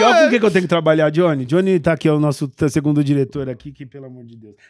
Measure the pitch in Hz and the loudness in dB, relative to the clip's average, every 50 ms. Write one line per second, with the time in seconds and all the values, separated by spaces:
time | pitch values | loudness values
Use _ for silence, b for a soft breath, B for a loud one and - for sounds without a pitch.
0 | 208 240 - 330 311 - 240 240 220 208 165 185 180 156 175 170 160 160 156 156 | 4 4 4 4 4 4 2 2 2 2 2 0 0 0 -2 0 2 2 2 2
1 | 151 151 151 165 180 170 151 135 127 120 151 180 190 190 190 170 135 175 160 - | 2 0 0 0 0 0 0 -2 -4 -2 -2 0 0 0 0 0 0 -2 -2 0
2 | - 156 151 147 151 147 139 - 156 135 - - 160 147 - 160 139 151 151 147 | 0 0 0 2 0 -2 -2 -4 -8 -10 -6 -4 -4 -2 -2 -2 -2 0 0 0
3 | 147 139 147 139 135 - - 147 135 131 123 - - 151 131 - 143 120 - 139 | 0 0 -2 -2 -2 -4 -6 -10 -10 -10 -12 -14 -16 -20 -20 -20 -20 -20 -20 -20
4 | 135 131 127 127 120 117 117 117 107 107 - b b | -20 -20 -20 -20 -20 -20 -20 -20 -20 -20 -20 b b